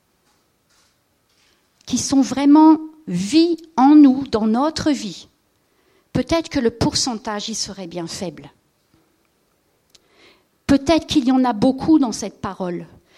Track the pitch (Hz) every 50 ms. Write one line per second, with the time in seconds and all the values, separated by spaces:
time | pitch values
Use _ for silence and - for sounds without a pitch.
0 | _ _ _ _ _ _ _ _ _ _ _ _ _ _ _ _ _ _ _ _
1 | _ _ _ _ _ _ _ _ _ _ _ _ _ _ _ _ _ - - 233
2 | - - 277 277 254 - 254 269 285 285 294 311 311 320 320 311 - - - _
3 | _ 196 175 175 196 202 269 330 339 349 330 - - - _ 247 262 285 302 302
4 | 285 262 254 269 269 - - 214 220 220 220 240 285 320 311 - - 311 277 226
5 | 220 190 160 - - _ _ _ _ _ _ _ _ _ _ _ _ _ _ _
6 | _ _ - 262 254 - 330 330 311 - - 285 233 226 233 - - 294 - -
7 | - 262 226 208 - 226 208 208 208 226 220 - - 214 190 196 185 170 175 175
8 | 165 165 - - 202 175 147 135 139 139 _ _ _ _ _ _ _ _ _ _
9 | _ _ _ _ _ _ _ _ _ _ _ _ _ _ _ _ _ _ _ _
10 | _ _ _ _ _ _ _ _ _ _ _ _ _ - 277 277 277 330 330 311
11 | 311 - - 311 233 269 262 262 254 247 226 202 247 262 262 262 - 311 311 311
12 | 269 220 196 - 220 190 - _ - 202 180 - 185 180 175 170 165 - - _
13 | _ _ _